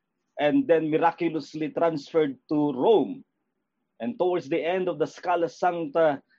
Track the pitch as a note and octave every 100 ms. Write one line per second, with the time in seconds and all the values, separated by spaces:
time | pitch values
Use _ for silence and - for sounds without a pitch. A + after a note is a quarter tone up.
0 | _ _ _ - D3 C#3+ C3+ E3 D#3 D3+
1 | E3 - F3 D#3 C#3 D#3 D3+ D#3 E3+ D#3+
2 | - E3 D3 B2+ - D3+ D3 B2 G3 G3+
3 | A2 - - _ _ _ _ _ _ -
4 | A#2 - F3+ F3+ C3+ D#3+ D#3 F#3 F3 D3+
5 | D#3 - F3 F3 E3 - F3+ F3 D#3 D#3+
6 | D#3+ C#3 _